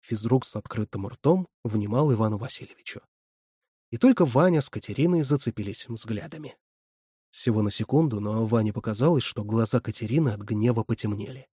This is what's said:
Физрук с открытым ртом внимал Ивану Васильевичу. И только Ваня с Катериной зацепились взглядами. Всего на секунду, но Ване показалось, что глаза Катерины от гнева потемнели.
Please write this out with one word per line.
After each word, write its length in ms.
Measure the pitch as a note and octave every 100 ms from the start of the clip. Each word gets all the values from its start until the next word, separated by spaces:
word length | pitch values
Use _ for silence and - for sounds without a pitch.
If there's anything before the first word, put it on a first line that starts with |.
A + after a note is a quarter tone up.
Физрук 440 | - A2+ A2 C3
с 120 | - A2
открытым 500 | - - G#2 G#2 G2
ртом 400 | - C#3 F#3 F3+ _
внимал 500 | A2+ G#2+ G#2 A#2 D3+
Ивану 260 | A2+ A2 G#2
Васильевичу. 640 | A#2 - - - - G2+ _ _ _ _ _ _ _ _ _
И 40 | A#2
только 280 | B3+ B3+
Ваня 360 | D#3+ A#2+ F3+ E3
с 80 | C3+
Катериной 520 | - - G2+ E3 F3
зацепились 640 | C#3 C#3+ - A2 G2+ - -
взглядами. 680 | A#2 A2 G#2+ - D#3 D3 - _ _ _ _ _ _ _
Всего 320 | - - G#2+
на 80 | G#2
секунду, 480 | - A2+ C#3 D#3+ A2
но 260 | G2+ G#2+
Ване 280 | A2+ A#2 G#2+
показалось, 500 | G2+ - G#2+ C#3 D#3+
что 220 | - -
глаза 340 | G#2 A2 A2+ B2
Катерины 520 | - - G#2+ C3+ D3+
от 100 | G#2
гнева 420 | G#2+ G#2+ A2+ A#2
потемнели. 640 | G#2+ A2+ G#2+ G2+ G#2 C3 -